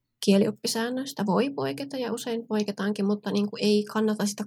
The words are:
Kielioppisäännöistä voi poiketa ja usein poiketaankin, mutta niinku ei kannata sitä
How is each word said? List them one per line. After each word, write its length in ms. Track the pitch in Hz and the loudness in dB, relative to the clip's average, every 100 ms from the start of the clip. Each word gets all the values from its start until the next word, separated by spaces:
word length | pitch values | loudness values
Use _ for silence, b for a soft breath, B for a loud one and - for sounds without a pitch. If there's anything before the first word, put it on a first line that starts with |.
| _ - 208 | _ -2 4
Kielioppisäännöistä 1000 | 196 214 208 226 226 240 254 277 - 202 | 6 4 0 -4 -2 -2 -4 -6 -4 0
voi 240 | 185 277 | 2 2
poiketa 480 | 277 269 139 - 262 | -2 -4 -4 -8 -6
ja 160 | 233 | -4
usein 340 | 233 247 233 233 | -6 -4 -6 -2
poiketaankin, 580 | 214 208 202 196 208 196 | -2 -2 -2 -2 0 0
mutta 260 | 208 196 | 0 0
niinku 260 | 202 202 - | 0 -2 0
ei 220 | 202 208 | 2 2
kannata 420 | 208 220 220 214 202 | 2 0 0 0 -2
sitä 180 | 202 | -4